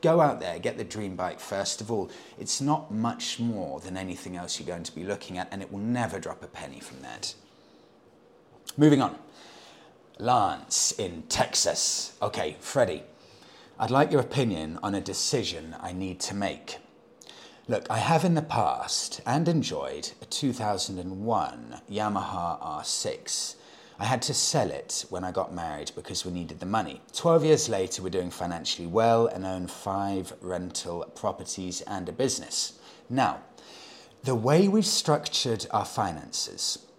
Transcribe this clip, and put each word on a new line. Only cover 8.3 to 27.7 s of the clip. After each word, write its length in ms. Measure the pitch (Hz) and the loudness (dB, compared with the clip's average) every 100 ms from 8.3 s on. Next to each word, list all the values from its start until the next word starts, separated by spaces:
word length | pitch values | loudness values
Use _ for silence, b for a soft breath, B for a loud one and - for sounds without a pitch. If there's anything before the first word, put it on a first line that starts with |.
| - _ - - - | -20 _ -20 -12 6
Moving 240 | 151 143 | 8 8
on. 160 | 120 - - B B B B B B B - - | 4 -2 -18 B B B B B B B -20 -4
Lance 760 | 113 123 98 73 - - - | 2 4 4 0 -2 0 0
in 300 | - 95 85 80 | 0 -4 -6 -4
Texas. 880 | - 127 - - 73 - - - - | 0 2 4 2 2 0 0 -4 -4
Okay, 360 | 104 107 80 76 | -4 -2 -4 -4
Freddie, 440 | - 139 110 78 - B B B B B B B | -2 2 2 2 -8 B B B B B B B
I'd 140 | 113 | 2
like 200 | 131 147 | 6 6
your 80 | 151 | 4
opinion 580 | 127 135 120 85 78 82 | 2 2 2 0 -4 -4
on 120 | 101 | -2
a 60 | 98 | -2
decision 760 | 98 95 - 135 95 85 80 80 | -4 -4 0 0 -2 -6 -10 -12
I 120 | 90 | -8
need 280 | 92 95 90 | -6 -6 -6
to 140 | - | -6
make. 440 | 101 98 69 - - - - - - B B B B - | -2 -4 -4 -12 -14 -16 -20 -20 -20 B B B B -2
Look, 200 | 110 - | -2 0
I 80 | 113 | 0
have 300 | 107 160 180 | 4 4 6
in 80 | |
the 80 | 160 | 4
past 800 | 156 104 85 62 - - - - | 2 2 2 0 -2 -4 -4 -6
and 240 | - 147 170 | 0 2 4
enjoyed 640 | 165 - 73 67 71 - - | 2 0 -4 -6 -6 -8 -12
a 60 | - | -8
two 260 | - 139 | -2 -2
thousand 460 | 120 107 98 - 92 | 0 -2 0 -2 -4
and 260 | 92 95 | -6 -4
one 560 | 110 110 69 62 58 60 - | 0 2 0 -6 -14 -16 -8
Yamaha 680 | 101 107 101 87 92 85 80 | -2 0 0 -2 -2 -4 -4
R 240 | 80 76 | -6 -6
six. 720 | 76 - - - - - - - B B B B | -4 -2 -2 -6 -4 -4 -4 -10 B B B B
I 60 | |
had 160 | 107 127 | 0 2
to 140 | - | 2
sell 360 | 135 - 156 98 | 2 2 2 2
it 360 | 69 - - - | -2 -6 -6 -4
when 160 | 90 | -4
I 80 | 92 | -2
got 220 | 95 92 | -2 -2
married 360 | 87 82 76 76 - | -4 -6 -6 -8 -10
because 300 | - 90 95 | -8 -6 -4
we 40 | |
needed 300 | 87 82 82 | -4 -6 -6
the 60 | 90 | -2
money. 340 | 110 87 67 - | -2 -2 -8 -10
Twelve 280 | - 170 165 | 0 6 6
years 280 | 151 151 - | 8 6 8